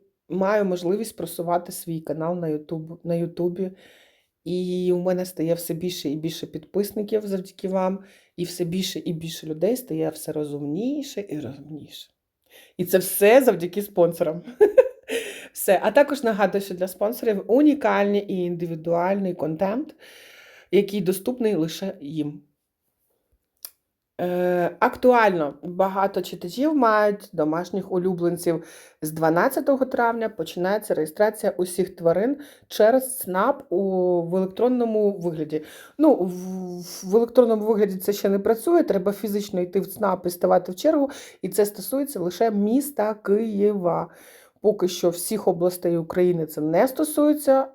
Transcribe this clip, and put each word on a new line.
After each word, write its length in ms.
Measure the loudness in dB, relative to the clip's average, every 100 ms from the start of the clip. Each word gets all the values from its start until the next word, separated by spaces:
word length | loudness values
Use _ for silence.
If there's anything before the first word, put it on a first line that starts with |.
| _ _ -6
маю 360 | -2 2 2 2
можливість 520 | 0 0 -2 -4 -8
просувати 540 | -8 -6 -2 -2 -2
свій 300 | -12 -8 -6
канал 380 | -6 -4 -4 -4
на 80 | -4
Ютуб-, 500 | -4 -6 -10 -10 -10
на 120 | -4 -2
Ютубі. 560 | -2 -2 -4 -2 -8 -10 -20 _ _ _ _ _
І 480 | -6 -4 -2 -2 0
у 60 | 0
мене 260 | 0 -2 -4
стає 280 | -4 -2
все 200 | -2 -4
більше 360 | -6 -6 -4 -6
і 60 | -4
більше 320 | -6 -8 -10
підписників 800 | -12 -6 -4 -4 -6 -4 -4 -2
завдяки 400 | -6 -8 -10 -4
вам. 320 | -2 -2 -4 -10 _ _ -10
І 60 |
все 220 | -8 -4 -4
більше 340 | -2 -4 -4
і 140 | -6
більше 340 | -6 -8 -10 -10
людей 300 | -2 -2 -2
стає 320 | -4 -4 -4
все 220 | -6 -6
розумніше 920 | -6 -6 -6 -6 -4 -4 -4 -8 -10 -8
і 100 | -8
розумніше. 680 | -10 -12 -16 -16 -16 -20 -20 _ _ _ _ -20 _ -6
І 80 | 2
це 120 | 2
все 440 | 2 4 6 8
завдяки 400 | 6 2 -2 -6
спонсорам. 600 | -2 2 2 2 -4 -6 -4
<laughs> 1040 | 2 4 6 4 0 -8 -6 -6 -12 -16
Все. 260 | -2 2 2
А 80 | 4
також 320 | 4 4 2
нагадую, 380 | -2 2 2 0
що 120 | -4
для 140 | -6 -6
спонсорів 560 | -2 -4 -2 -2 0 2
унікальний 760 | 4 6 4 2 2 2 0
і 240 | 0 -2 -2
індивідуальний 880 | -4 -6 -6 -2 0 2 0 -2
контент, 640 | -4 -4 -2 -2 -2 -6 -12 -20 -20 -20 -20 -20 -20 _
який 300 | 2 2 0
доступний 540 | -2 -2 -2 0 0 0
лише 420 | -2 -4 -8 -8
їм. 400 | -8 -6 -6 -8 -18 _ _ _ _ _ _ _ _ _ _ _ -20 _ _ _ _ -6
Е, 540 | -4 0 0 2 0 0
актуально 760 | -2 4 4 6 6 2 -2 -6
багато 580 | -6 0 0 2 0 -2
читачів 540 | -6 -8 -8 -2 0 4
мають 540 | 4 4 2 0 -6
домашніх 580 | -2 -2 -2 -4 -6 -4
улюбленців. 720 | -2 -2 0 -2 0 -2 -2 -6 -20 -20 _
З 100 | -8
дванадцятого 760 | 0 2 4 2 0 0 0 0
травня 440 | 0 0 0 -4
починається 640 | -6 -8 -4 -2 -2 -2
реєстрація 600 | -2 -2 0 0 0 -4 -2
усіх 380 | -4 -4 -4 0
тварин 420 | 0 2 0 -2 -10 -20 -6
через 500 | 2 4 4 0 -8
цнап 460 | -4 0 0 0 -2
у, 80 | -2 0 2 2 2
в 140 | 2 0
електронному 760 | -2 0 2 2 0 2 2
вигляді. 520 | 0 -4 -4 -4 -6 -6 -20 -10 2
Ну, 180 | 4 4
в, 160 | 2 -6 -8 -8 -8 -10 -12 -12 2
в 60 | 2
електронному 500 | 4 4 6 4 2
вигляді 320 | 2 2 0
це 160 | -2
ще 160 | 0 2
не 100 | 2
працює, 440 | 2 2 4 4
треба 280 | 4 2 0
фізично 500 | -2 -2 -4 -2 -4
йти 180 | -2 -2
в 80 | -4
цнап 380 | -2 0 0 -4
і 40 |
ставати 420 | 0 4 4 2
в 40 | 0
чергу, 340 | 2 2 0 -4 -20 -10
і 80 | -4
це 160 | 0 0
стосується 540 | -2 -6 -4 -4 -4
лише 320 | -4 0 0
міста 640 | 2 2 2 0 -2 -4
Києва. 920 | -2 0 0 0 0 2 2 0 -2 -4 -12 -20 -20 _ _
Поки 260 | 0 2 0
що 220 | 0 0
всіх 380 | 0 -4 -2 0
областей 500 | 0 0 0 -2 -2
України 480 | -2 2 2 2 -4
це 160 | -4
не 260 | 0 2 2
стосується, 800 | 0 -2 2 2 2 2 2 0